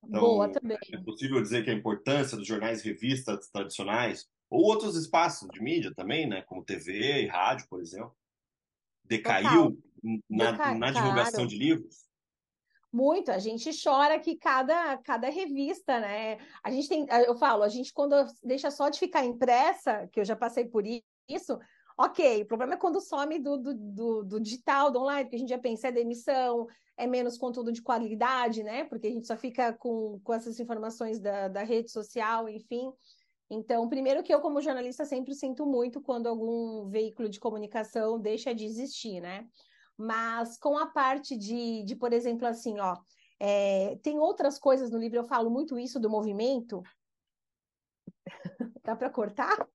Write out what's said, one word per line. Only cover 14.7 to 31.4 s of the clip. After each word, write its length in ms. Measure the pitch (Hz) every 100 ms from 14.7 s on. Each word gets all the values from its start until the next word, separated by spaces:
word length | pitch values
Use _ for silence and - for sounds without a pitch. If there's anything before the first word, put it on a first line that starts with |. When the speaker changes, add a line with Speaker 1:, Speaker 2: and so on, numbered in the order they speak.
| 330 330 262
Speaker 2:
cada 300 | - 240 247
revista, 720 | 302 381 277 277 349 - 247
né? 400 | 208 208 220 220 - -
A 80 | -
gente 180 | 262 285
tem, 180 | 320 285 240 240
eu 80 |
falo, 300 | 240 294 226
a 40 | 208
gente 240 | 240 254
quando 220 | - 285 285 254 -
deixa 300 | 240 262 285
só 180 | 285 285
de 120 | 294
ficar 240 | 370 330
impressa, 840 | 254 240 247 240 294 381 - 214 185
que 80 | -
eu 40 |
já 120 | 202 214
passei 280 | 233 233
por 220 | 233 226 208
i-, 160 | 233 _ _ _
isso, 300 | 302 - 233 - _ _ -
ok, 440 | 269 - 311 220
o 40 | 208
problema 280 | 226 254
é 40 | 359
quando 220 | 370 330
some 400 | 392 294 285 320
do, 180 | 277 285
do, 160 | 247
do, 480 | 247 208 202 233 226
do 180 | 202 214
digital, 520 | 214 247 - 277 285
do 80 | 247
online, 240 | 262 285
porque 120 | 262 233
a 40 |
gente 80 | 254
já 100 | 254
pensa, 300 | 247 220 262
é 40 |
demissão, 760 | 240 233 233 - 269 254 240 233 - _ -
é 80 |
menos 320 | 240 254 240 240
conteúdo 360 | 254 240 233
de 100 | 233
qualidade, 800 | - 233 226 220 233 262 240 226
né? 220 | 208 233
Porque 240 | 311 233 214
a 20 |
gente 160 | 233 233
só 100 | 226
fica 360 | 262 240 240
com, 480 | 233 247 226 220 202
com 100 | 202
essas 280 | 226 233 233
informações 580 | 233 226 220 226 226 220
da, 300 | 202 202